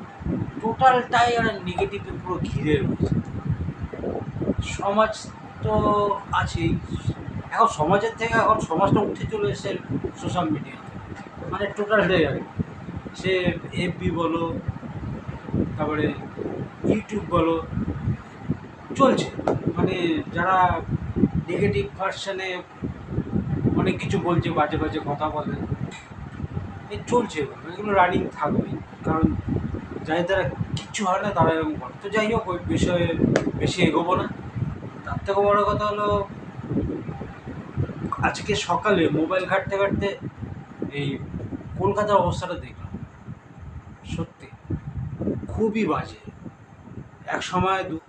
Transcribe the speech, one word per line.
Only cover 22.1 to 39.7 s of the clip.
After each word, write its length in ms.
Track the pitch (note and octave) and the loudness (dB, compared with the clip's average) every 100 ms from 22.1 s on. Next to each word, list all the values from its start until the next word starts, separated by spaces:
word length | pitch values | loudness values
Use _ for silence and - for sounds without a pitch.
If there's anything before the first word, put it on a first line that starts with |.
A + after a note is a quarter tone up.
| - G3 F#3 F#3+ F3+ F3+ - - - - - - - - - - - | -2 -4 -4 -4 -6 -8 -8 -8 -8 -6 -4 0 0 0 0 2 2
অনেক 220 | F#3 F3+ | 2 0
কিছু 200 | - G3+ | 0 0
বলছে, 320 | F3 E3+ F3+ | 2 2 2
বাজে 260 | D#3 D3 D3+ | 2 2 2
বাজে 240 | D3+ D3+ | -2 -2
কথা 240 | C3+ C#3+ D3+ | -4 -2 -2
বলে, 280 | D3+ D3 - - - - - - - - - - - - - - | -2 -4 -4 -4 -4 -6 -10 -14 -14 -12 -8 -8 -6 -8 -10 -10
এই 80 | G#3 - | -10 0
চলছে 340 | A#3+ G#3 D3+ | 2 2 -2
এগুলো, 320 | C3+ - D#3 | -4 -6 -12
এগুলো 220 | F3+ G#3 | -6 2
রানিং 340 | G3 F3+ - - | 6 6 4 -2
থাকবে, 360 | - D3 - - - - - | -2 0 2 0 -4 -8 -6
কারণ 300 | - E3 D#3 - - - - - - - | 0 4 4 4 0 -2 -2 -6 -8 -8
যাদের 220 | - D#3+ F3 | 0 2 2
দ্বারা 220 | G3 F3 | 2 2
কিচ্ছু 560 | - - - - - | -2 -4 -4 -4 -2
হয় 180 | F#3+ F#3+ | 0 2
না 80 | G#3 | 2
তারা 200 | F#3 D#3+ | 4 4
এরকম 240 | D#3+ D#3 | 4 0
করে। 180 | - - - | -4 -8 -10
তো 60 | G3+ | -2
যাই 240 | G#3+ G#3+ | 0 2
হোক, 160 | A3+ G3 | 2 0
ওই 100 | F3 E3+ | -2 0
বিষয়ে 400 | - F#3 F3 E3+ E3 - - - | 2 4 4 2 2 4 4 2
বেশি 280 | - - - | 0 0 4
এগোবো 340 | E3+ D#3 E3+ G3 | 4 4 2 2
না। 120 | - - - - - - - - | 0 -6 -10 -6 -4 -4 -10 -10
তার 140 | - - - | -8 -4 0
থেকে 140 | G3 | 4
বড় 240 | G3+ G3+ | 6 6
কথা 220 | G3+ G#3 G#3 | 4 2 0
হলো, 420 | G#3 G#3 G3+ G3 - - - - - - - - - - - - - - - - - - - | 0 2 2 0 -6 -12 -10 -4 0 0 -2 -6 -8 -10 -12 -12 -10 -6 -2 -2 -2 -6 0
আজকে 320 | E3 - - | 0 0 0
সকালে 540 | G3+ - F3 G#3+ F#3 D#3 | 0 0 0 4 4 4
মোবাইল 380 | D3+ D#3+ F#3 F3+ | 4 2 0 2
ঘাঁটতে 300 | F#3+ - | 0 0